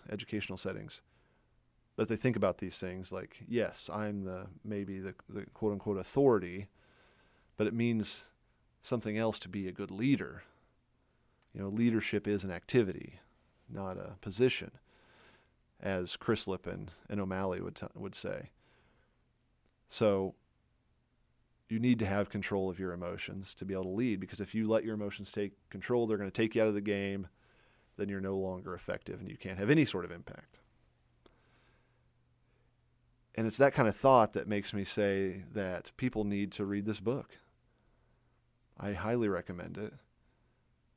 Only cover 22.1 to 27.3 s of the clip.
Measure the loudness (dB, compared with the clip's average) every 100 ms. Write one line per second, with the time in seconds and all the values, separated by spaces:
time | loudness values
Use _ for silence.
22.1 | 2 0 -2 -2 0 0 0 -4 -4 -6
23.1 | -6 -8 -10 -12 -10 -6 -4 -2 0 0
24.1 | 0 -4 -6 -4 0 2 2 2 -4 -4
25.1 | -6 -8 -4 -6 -6 _ -12 0 2 4
26.1 | 2 0 0 2 4 4 2 0 0 -2
27.1 | -4 -8